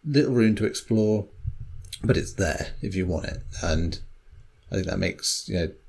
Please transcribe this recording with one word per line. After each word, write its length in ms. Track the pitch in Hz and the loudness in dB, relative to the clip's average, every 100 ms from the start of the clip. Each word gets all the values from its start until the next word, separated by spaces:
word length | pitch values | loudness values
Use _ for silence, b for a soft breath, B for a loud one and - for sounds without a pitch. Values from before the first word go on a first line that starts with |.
| 156 | 2
little 280 | 139 139 | 2 4
room 220 | 120 110 107 | 6 6 6
to 100 | 107 | 2
explore, 600 | - - 113 107 107 104 - - - - - - - | -2 0 4 4 2 0 -8 -8 -8 -10 -12 -12 -4
but 140 | 110 - | 2 2
it's 160 | - | 0
there 340 | - 87 - 76 - | -2 -2 0 -4 -6
if 140 | 107 92 | -4 -2
you 100 | 92 | -2
want 200 | 85 - | -2 -4
it. 160 | - - - | -8 -8 -6
And 360 | 85 80 85 - - - - - - _ - | 0 2 0 -4 -12 -16 -20 -20 -20 _ -6
I 40 | 95 | -4
think 120 | 90 | -2
that 120 | 95 | 0
makes, 480 | 90 - - - - | -2 -2 -4 -4 -2
you 80 | 95 | -2
know 160 | 80 - | -2 -4